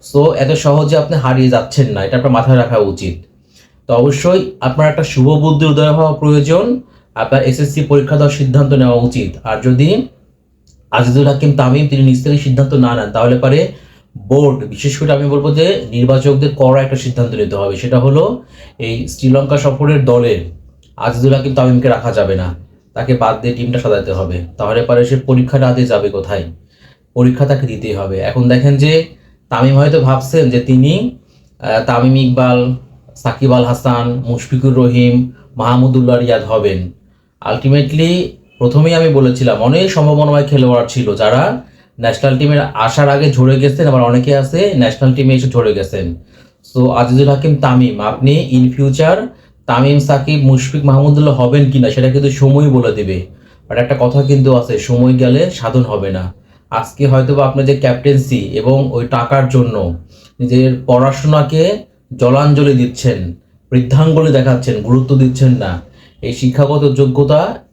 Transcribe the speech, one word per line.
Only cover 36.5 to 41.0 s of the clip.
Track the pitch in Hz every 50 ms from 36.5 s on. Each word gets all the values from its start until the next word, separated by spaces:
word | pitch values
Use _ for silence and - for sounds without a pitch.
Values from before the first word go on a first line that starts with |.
| 110 110 101 101 92 90 90 90 - _ _ _ _ _ _ _ _ _ - -
Ultimately, | 110 120 - 135 135 147 139 139 151 151 165 165 175 180 180 - - - _ _ _ _
প্রথমেই | - 160 143 143 156 165 170
আমি | 165 165 160
বলেছিলাম, | 143 139 135 127 123 127 131 120 107 101
অনেক | 110 123 139 170 190 190
সম্ভাবনাময় | - 165 147 147 147 147 151 143 147 147 143
খেলোয়াড় | - - 139 127 123 123 120 113 -
ছিল | - 131